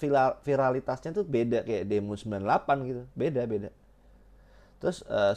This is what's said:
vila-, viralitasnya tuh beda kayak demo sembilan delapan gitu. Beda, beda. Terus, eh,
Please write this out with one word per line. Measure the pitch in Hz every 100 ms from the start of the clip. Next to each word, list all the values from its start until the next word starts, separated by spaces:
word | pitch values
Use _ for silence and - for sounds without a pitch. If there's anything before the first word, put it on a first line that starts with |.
vila-, | 147 139 131 -
viralitasnya | 143 135 131 127 - 127 160
tuh | 185
beda | 175 120 117 117
kayak | 120 104 101
demo | 104 104 104
sembilan | 113 101
delapan | 101 160 - 139
gitu. | 131 123 127
Beda, | - 143 131 120
beda. | 110 101 - - _ - - - - - - - -
Terus, | 175 180 -
eh, | 104 101